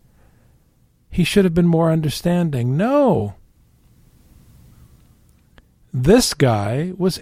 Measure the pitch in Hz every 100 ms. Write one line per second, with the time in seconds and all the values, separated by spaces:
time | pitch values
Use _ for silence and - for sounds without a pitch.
0 | _ _ _ _ _ _ _ _ _ _
1 | _ - 170 202 190 165 175 165 165 160
2 | 151 - 175 175 170 135 120 143 226 285
3 | 269 139 104 - _ _ _ _ _ _
4 | _ _ _ - - - - - - -
5 | _ _ _ _ _ - _ _ _ 135
6 | 131 240 - - 131 107 101 131 180 185
7 | 180 -